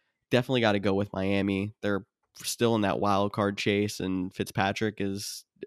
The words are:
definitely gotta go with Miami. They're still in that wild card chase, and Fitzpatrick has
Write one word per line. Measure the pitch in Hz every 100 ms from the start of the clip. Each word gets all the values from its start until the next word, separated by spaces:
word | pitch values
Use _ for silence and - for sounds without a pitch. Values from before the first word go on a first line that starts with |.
| _ _ _
definitely | 123 123 127
gotta | 113 101
go | 98
with | 98 101
Miami. | 95 95 101 98 98 104 -
They're | 104 98 101 _ _ -
still | - - 117
in | 113
that | 101 64
wild | 101 98 101
card | - 101 101
chase, | - 101 107 -
and | 92 92 90
Fitzpatrick | - 101 - 98 101 110 101
has | 101 98 107 - - _